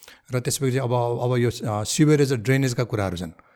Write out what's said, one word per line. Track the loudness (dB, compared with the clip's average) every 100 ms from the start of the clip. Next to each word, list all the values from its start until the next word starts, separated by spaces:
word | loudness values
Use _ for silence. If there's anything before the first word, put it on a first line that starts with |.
| -20 -20 -6
र | -4
त्यसपछि | -4 -2 0 0
अब, | 0
अब | 0 0 -2 0 2
यो, | 0
अ, | -2 -4 -4
सिवेरेज | -2 2 4 4 2
र | 0
ड्रेनेजका | 0 2 0 -2
कुराहरू | -4 -2 -2 -4
छन्। | -10 -14 _